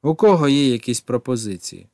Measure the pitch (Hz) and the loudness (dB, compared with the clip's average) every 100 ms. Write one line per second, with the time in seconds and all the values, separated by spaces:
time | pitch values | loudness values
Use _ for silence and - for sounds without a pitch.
0 | 147 160 214 180 143 139 139 117 - 120 | -2 2 4 4 4 2 2 0 -4 -6
1 | - 120 131 123 110 90 - 90 - | -4 -6 -4 -6 -6 -10 -12 -18 -20